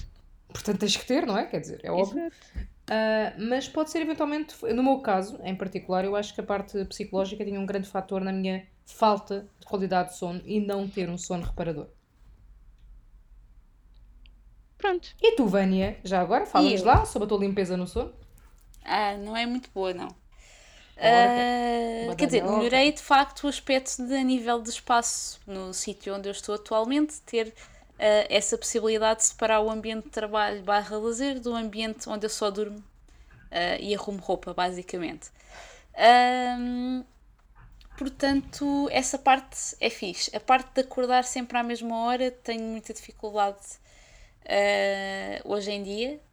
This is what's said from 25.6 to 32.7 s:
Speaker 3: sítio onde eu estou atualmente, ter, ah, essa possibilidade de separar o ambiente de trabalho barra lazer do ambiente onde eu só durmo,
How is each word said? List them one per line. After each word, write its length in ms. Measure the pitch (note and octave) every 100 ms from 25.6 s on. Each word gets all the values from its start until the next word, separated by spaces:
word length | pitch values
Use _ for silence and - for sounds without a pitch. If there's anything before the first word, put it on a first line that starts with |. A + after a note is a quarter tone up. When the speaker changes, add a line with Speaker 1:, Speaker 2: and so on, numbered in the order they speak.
| F#3
Speaker 3:
sítio 400 | F#3 - G3 G3
onde 140 | G3 G3
eu 40 |
estou 220 | G3 - G#3
atualmente, 640 | - A3 A3+ C#4+ D4+ -
ter, 320 | - A#3 A3 - - - - -
ah, 280 | G#3+ G#3+ -
essa 280 | G#3 - A3+
possibilidade 600 | - A#3 A3 A3 A3 A3
de 60 | -
separar 340 | - A3 A3
o 100 | G#3+
ambiente 340 | A3 G#3+ A3
de 60 | -
trabalho 520 | - G#3+ G#3+ G#3 G#3
barra 360 | F#3 G#3 G3 G#3+
lazer 420 | A3+ A3+ C#4 C4
do 140 | A#3+
ambiente 540 | A#3 A3 G#3 A3 A3 -
onde 180 | G#3+ G#3
eu 40 |
só 200 | G#3 G#3
durmo, 320 | G3 G#3